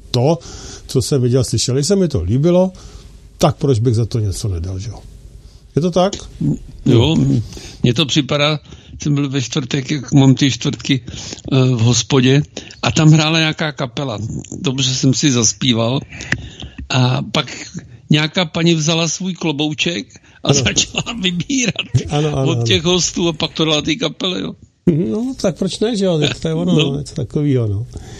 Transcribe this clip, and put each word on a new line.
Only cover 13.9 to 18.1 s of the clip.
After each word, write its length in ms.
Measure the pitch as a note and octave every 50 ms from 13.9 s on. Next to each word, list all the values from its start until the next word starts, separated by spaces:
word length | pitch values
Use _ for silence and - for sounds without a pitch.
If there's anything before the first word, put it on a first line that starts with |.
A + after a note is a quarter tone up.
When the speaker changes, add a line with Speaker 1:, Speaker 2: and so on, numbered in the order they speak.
| - D3 C#3+ C3 G#2+ G2+ G#2 - - - - - - -
Speaker 2:
Dobře 320 | - - B2+ C#3 C3 C3 C3
jsem 180 | - - C3+ B2+
si 180 | - - D3
zaspíval. 680 | B2 A#2+ A2+ G#2 - - D3 C3 A2+ A2+ A2+ A#2 C3 D3 - - - - - - - - - - - - - - - - - -
A 320 | - B2+ B2+ B2+ B2+ -
pak 240 | - - - D#3 C3+ - - - - - - E3+ - - - - -
nějaká 360 | -